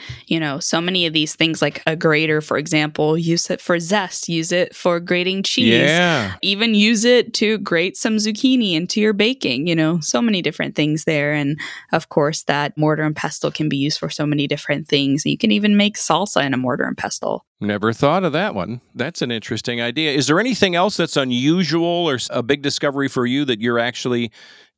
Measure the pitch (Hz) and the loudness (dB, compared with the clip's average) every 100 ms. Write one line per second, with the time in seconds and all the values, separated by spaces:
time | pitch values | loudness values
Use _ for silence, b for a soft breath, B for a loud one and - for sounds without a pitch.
0 | B B B 165 151 139 - 165 175 185 | B B B -2 -2 -4 -2 -2 0 0
1 | 170 156 156 - 165 156 147 - 165 160 | 0 0 0 0 0 0 -2 -2 -4 0
2 | 165 151 160 151 151 127 160 160 151 151 | 2 2 2 0 0 -2 0 0 0 0
3 | 151 165 170 170 - 180 - 170 170 208 | 0 2 0 0 -2 -4 0 -2 0 -2
4 | 180 - - 165 165 180 170 - 180 170 | -2 -6 -4 -4 0 0 0 0 0 0
5 | 175 180 180 190 190 - 113 117 139 170 | 0 0 0 -2 -2 2 4 6 4 4
6 | 175 147 98 95 190 196 226 208 214 226 | 4 2 -2 -4 -2 0 2 4 4 4
7 | 233 247 220 - 214 214 202 165 185 - | 4 4 2 0 0 0 0 0 0 -2
8 | 226 220 214 214 262 254 208 160 180 220 | -2 0 -2 0 2 2 2 0 0 0
9 | 214 202 214 262 - 123 170 165 156 170 | 2 2 0 0 -2 -2 0 2 2 0
10 | 151 - 233 190 147 - - - 151 151 | 0 0 0 0 -2 -4 -6 -2 0 0
11 | 165 151 147 151 139 151 B B B 160 | 0 0 0 0 -2 -4 B B B -4
12 | - - 143 160 - 143 147 - 151 151 | 0 0 0 -2 -6 -4 -4 -2 0 0
13 | 156 151 156 - 147 - 151 143 143 - | -2 -4 -6 -4 -6 -2 -2 0 -2 -2
14 | 160 - 147 147 147 143 - 147 156 143 | -6 -4 -2 0 -2 -4 -4 -6 0 0
15 | 139 139 147 - 226 208 208 202 208 208 | 2 0 0 2 2 4 4 4 4 0
16 | - 160 214 - 139 131 127 117 127 - | 0 0 2 0 0 0 -2 -2 -2 -4
17 | - - - 52 _ - 104 104 110 113 | -6 -4 -4 -6 _ -6 -4 0 0 2
18 | 143 180 180 151 202 104 87 123 _ 120 | 2 4 0 0 -2 -4 -6 -8 _ -8
19 | 139 - 127 117 - 113 - 120 117 123 | -6 -4 -4 -4 -6 -6 -6 -4 -4 -2
20 | 156 139 131 165 247 208 196 175 - - | 0 2 2 2 2 2 2 2 0 0
21 | 165 151 131 123 139 175 156 165 170 175 | -2 0 0 2 2 2 2 0 0 0
22 | 170 123 - 127 120 143 139 - 147 139 | 0 -2 -4 -4 0 0 -2 -2 -2 0
23 | 139 131 123 135 139 110 117 120 120 - | -2 0 0 0 0 0 0 0 0 -2
24 | 131 120 113 B B B B | -2 -2 -2 B B B B